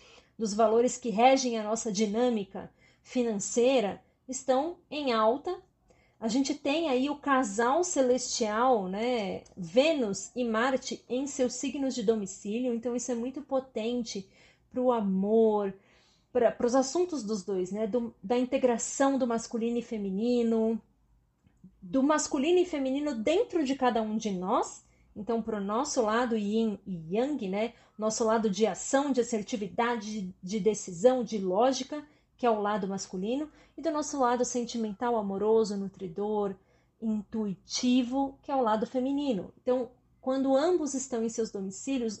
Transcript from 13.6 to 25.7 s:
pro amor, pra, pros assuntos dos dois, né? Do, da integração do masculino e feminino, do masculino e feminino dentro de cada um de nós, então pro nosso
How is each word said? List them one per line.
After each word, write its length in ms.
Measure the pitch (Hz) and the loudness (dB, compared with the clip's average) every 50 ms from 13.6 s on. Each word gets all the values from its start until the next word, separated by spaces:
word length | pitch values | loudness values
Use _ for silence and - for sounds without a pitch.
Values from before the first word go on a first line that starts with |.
| 262 262 - 233 214 233 247 247 226 - - 196 190 - _ - - - _ _ _ _ | -4 -4 -6 -6 -4 -2 -2 -4 -4 -6 -8 -10 -10 -12 _ -20 -20 -20 _ _ _ _
pro 220 | - 254 247 254 240 | -4 0 2 2 2
amor, 840 | 226 208 196 190 190 190 208 220 226 226 220 208 208 202 196 196 - _ _ _ _ _ _ _ _ _ _ - | 2 2 0 0 0 2 4 4 6 6 6 4 2 0 -2 -4 -8 _ _ _ _ _ _ _ _ _ _ 0
pra, 180 | 247 233 214 | 2 2 2
pros 240 | - - - 240 233 | 2 2 0 2 4
assuntos 480 | 269 254 262 - 339 359 359 320 269 214 | 4 2 2 2 0 0 0 -2 -4 -4
dos 220 | 196 220 202 - | -4 -4 -4 -4
dois, 260 | - 196 185 185 180 | -4 -4 -2 -2 -4
né? 160 | 190 208 220 | -4 -4 -2
Do, 260 | 214 202 247 233 226 - _ | -2 0 -2 -2 -4 -8 _
da 160 | - 190 240 | -6 -2 0
integração 800 | 247 254 247 - 269 262 247 233 220 - - - - 277 277 277 | 0 0 0 2 2 2 2 2 0 -2 -4 -2 2 2 2 2
do 80 | 254 262 | 2 0
masculino 540 | 233 233 226 226 - - 233 220 233 240 240 | 0 0 -2 -4 -4 -4 -4 -2 -2 -2 -2
e 40 | 233 | -4
feminino, 1000 | - 233 214 202 196 185 196 226 240 247 240 233 226 226 226 220 226 226 214 - _ _ _ _ _ _ _ _ _ _ _ _ _ _ _ - - - _ | -4 -6 -6 -4 -4 -4 -2 0 2 2 2 2 2 2 2 2 0 0 -2 -6 _ _ _ _ _ _ _ _ _ _ _ _ _ _ _ -20 -20 -20 _
do 220 | - 180 170 269 262 | -10 -4 0 2 2
masculino 560 | 294 302 294 294 - - 285 254 330 359 359 | 4 2 2 0 0 -2 0 2 4 4 4
e 60 | 349 | 4
feminino 500 | - 320 285 269 262 262 285 294 302 262 | 2 0 -2 -2 -2 -2 -2 -2 -2 -4
dentro 500 | 220 214 294 320 392 494 - - 339 294 | -2 0 2 2 2 2 0 0 0 0
de 120 | 247 277 | 0 0
cada 260 | - 262 247 214 226 220 | 0 0 0 2 0 0
um 140 | 214 214 | -2 -2
de 160 | 220 220 214 196 | -4 -2 -2 -4
nós, 520 | 175 180 185 240 311 440 - - - - _ _ _ _ _ _ | -4 -2 0 0 0 0 -2 -6 -12 -20 _ _ _ _ _ _
então 260 | 208 208 - 233 233 | -10 -6 -4 -4 -4
pro 200 | 220 226 220 208 | -2 -4 -4 -4
nosso 420 | 196 202 | -4 -2